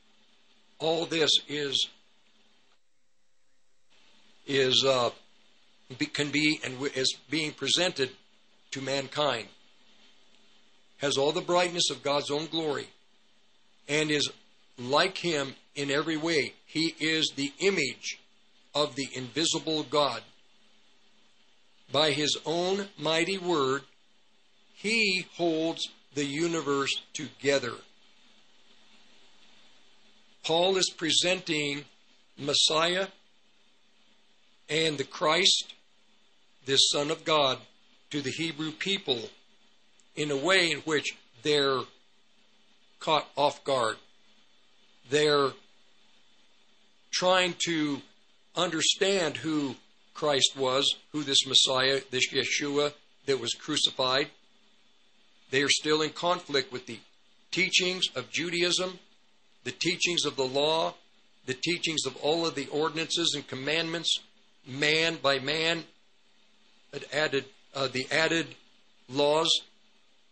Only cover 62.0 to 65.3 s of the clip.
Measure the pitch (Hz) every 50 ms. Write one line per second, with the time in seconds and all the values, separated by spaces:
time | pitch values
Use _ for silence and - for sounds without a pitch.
62 | - 135 120 - - 147 160 170 165 165 135 139 135 - - 147 156 160 151 160
63 | 160 151 - 180 170 147 135 147 135 - 139 131 135 143 151 165 170 160 165 170
64 | 156 - - - - - _ - - _ _ _ _ - 127 135 151 151 156 160
65 | 160 165 165 151 131 139